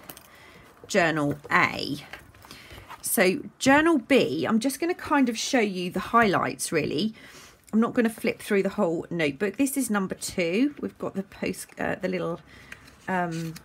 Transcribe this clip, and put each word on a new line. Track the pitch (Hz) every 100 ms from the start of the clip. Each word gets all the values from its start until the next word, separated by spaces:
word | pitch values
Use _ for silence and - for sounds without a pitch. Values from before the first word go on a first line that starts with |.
| - - - - - - - - -
journal | 202 165 156 143 143 -
A. | 175 160 - - - - - - - - - - - - -
So | - - 185 185 - -
journal | 262 285 320 311
B, | - 262 - 160
I'm | - 220
just | 277 -
gonna | 339
kind | 349 - 285 247
of | 226
show | - 254
you | 214 185 180
the | 185
highlights | - 233 220 156 - - -
really. | 165 - - 214 - - - - - -
I'm | 214
not | 226
gonna | 254 226
flip | 220 220 -
through | - 202
the | 190
whole | - 180 165 -
notebook. | 170 147 151 202 -
This | 277 285
is | 247
number | 208 190
two. | 185 - - 165 190 285 294
We've | 196 -
got | 190
the | 196
post, | 190 - - 185 - -
uh, | - -
the | 185
little, | 180 165 170 - - - - - - -
um, | 185 175 165 165 160